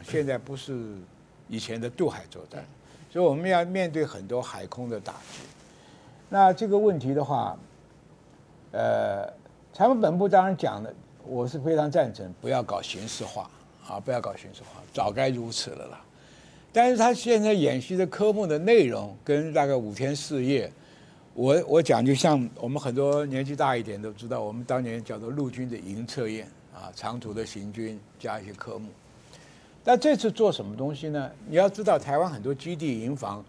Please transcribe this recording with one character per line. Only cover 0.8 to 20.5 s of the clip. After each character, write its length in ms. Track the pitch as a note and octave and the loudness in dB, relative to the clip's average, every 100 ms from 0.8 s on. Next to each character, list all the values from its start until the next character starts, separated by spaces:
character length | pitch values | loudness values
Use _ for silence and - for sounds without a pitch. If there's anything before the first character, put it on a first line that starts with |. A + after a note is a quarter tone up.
| A2+ G2+ F2+ - - _ - | -8 -12 -16 -20 -20 _ -12
以 120 | A2 | -10
前 200 | - A2+ | -8 -6
的 100 | A#2+ | -6
渡 180 | B2+ E3 | -2 -2
海 160 | G2+ F2+ | -4 -14
作 140 | F2 D#2+ | -18 -16
战， 140 | - - - - - - | -16 -16 -20 -20 -20 -8
所 140 | E3+ | 2
以 20 | |
我 80 | F3+ | 4
们 140 | C#3+ F3+ | 4 2
要 160 | F3+ | 2
面 260 | F3 F#3 F3 | 2 -2 -2
对 140 | D#3 | -2
很 220 | C#3+ G2+ F#2+ | -4 -4 -6
多 160 | A#2+ | -4
海 240 | A#2+ - F#2+ | -4 -10 -12
空 240 | - B2 | -10 -8
的 80 | A2 | -8
打 140 | F#2 | -8
击。 300 | - - - - - - - - - - - - | -14 -16 -18 -18 -20 -20 -20 -20 -20 -20 -20 -2
那 240 | G3 F#3+ | 6 6
这 140 | F#3 A3 | 6 2
个 100 | G3+ | 4
问 220 | G#3+ E3+ | 4 4
题 160 | B2+ | 0
的 80 | C#3 | 0
话， 340 | C#3 C3+ G#2+ F2 - - - - - - - - - - - | 0 0 -2 -6 -14 -20 -20 -20 -20 -20 -20 -20 -20 -20 -10
呃， 600 | G#2+ A2+ A2 G#2+ G2+ - - - - - | -2 0 2 0 -2 -6 -12 -20 -20 -12
参 160 | - G#3+ | 2 4
谋 60 | |
本 240 | B3+ F#3+ F3 | 4 2 2
部 100 | G3+ | 4
当 160 | F#3+ | 6
然 120 | F#3 F#3+ | 6 2
讲 260 | D#3 G#2 | -2 -4
了， 100 | A2 - - - | -10 -14 -20 -20
我 220 | - B2+ B2 | -8 -4 -4
是 120 | D3 | -2
非 180 | C#3 D#3 | 0 2
常 120 | D3+ | 2
赞 240 | D#3 C3+ | 2 0
成 220 | G#2 F#2+ F2+ | -2 -12 -10
不 80 | A#2 | -2
要 140 | B2+ | -2
搞 200 | G#2+ F#2 | -2 -6
形 240 | G2 - G#2+ | -6 -10 -10
式 180 | - | -10
化 240 | G#2 - F#2+ - - - - | -10 -10 -12 -14 -20 -20 -12
啊， 140 | G2 | -10
不 100 | G2+ | -4
要 100 | B2 | -4
搞 140 | G#2 | -4
形 180 | F#2+ - | -10 -14
式 100 | F#2+ | -20
化， 200 | - - - | -20 -20 -12
早 200 | - - | -4 -2
该 160 | G#2 C3+ | 0 0
如 240 | B2 A#2 | -2 -6
此 180 | A2 - | -6 -8
了 160 | - - | -10 -14
啦。 180 | - - - - - - - - | -16 -20 -20 -20 -20 -20 -20 -2
但 180 | A3+ A#3+ | 4 6
是 60 | B3 | 6
他 180 | A3+ | 4
现 260 | B3 A#3 A3+ | 2 4 4
在 120 | G#3+ | 6
演 280 | G#3 C#3+ C3 | 4 4 2
习 160 | - F#3 | -2 0
的 80 | F#3 | 0
科 260 | - G#3 | 2 2
目 140 | G#3 G3 | 2 2
的 120 | D3+ | 0
内 280 | F3+ A#3 C#3 | 6 6 6
容 300 | A2 G#2 G2+ | 2 -6 -8
跟 300 | - D3 D#3+ | 0 0 2
大 140 | D#3 C#3+ | 2 2
概 100 | C3+ | 2
五 180 | A2 | -2
天 220 | G2+ C3+ C#3+ | -4 -4 -4
四 260 | - D3 | -4 -2
夜， 260 | B2+ | 2